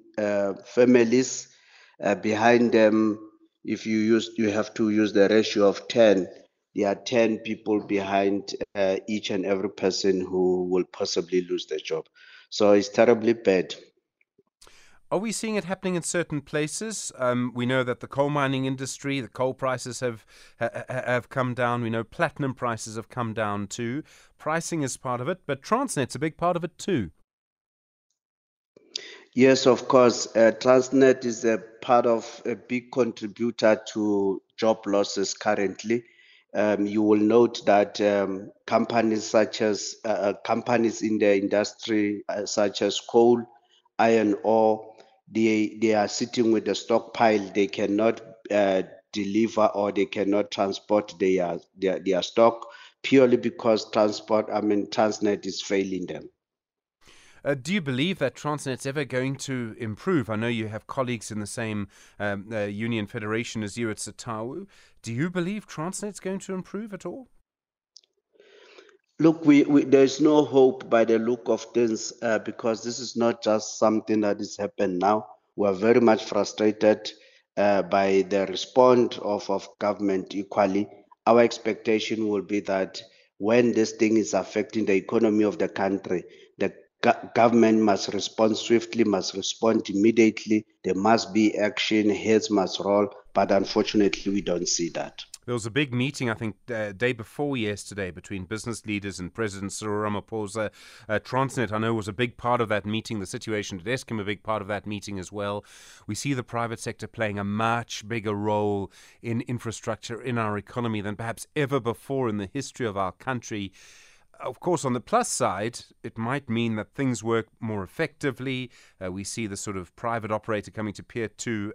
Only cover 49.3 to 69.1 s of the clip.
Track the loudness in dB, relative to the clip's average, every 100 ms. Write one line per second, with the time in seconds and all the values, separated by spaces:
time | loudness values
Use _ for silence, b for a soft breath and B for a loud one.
49.3 | 0 0 2 2 2 -2 0 -2 -2 0
50.3 | 0 -2 -2 -2 -4 0 0 0 -2 0
51.3 | 2 0 -4 _ -4 -2 -2 0 -2 0
52.3 | 4 4 2 -10 B B B 4 6 6
53.3 | 4 0 -2 0 0 0 2 2 0 -2
54.3 | 0 0 -2 0 0 0 0 0 0 -2
55.3 | -2 -4 -8 -2 -2 -2 -4 -8 -12 -14
56.3 | _ _ _ _ _ _ _ b b b
57.3 | b -4 -4 -2 -4 -2 -2 -2 -2 -4
58.3 | -4 -6 -6 -6 -6 -6 -6 -4 -4 -4
59.3 | -6 -6 -6 -6 -8 -10 -6 -2 0 0
60.3 | -2 -2 -2 -4 -8 -8 -4 -4 -4 -8
61.3 | -8 -8 -8 -6 -6 -8 b b b -4
62.3 | -4 -6 -6 -4 -4 -4 -4 -4 -8 -4
63.3 | -4 -4 -8 -8 -6 -6 -6 -12 -14 -12
64.3 | -10 -10 -12 -16 b b b -8 -4 -4
65.3 | -4 -6 -6 -10 -10 -8 -8 -10 -10 -8
66.3 | -8 -8 -10 -8 -10 -10 -12 -12 -12 -16
67.3 | _ _ _ _ _ _ _ _ _ _
68.3 | _ b b b b b b _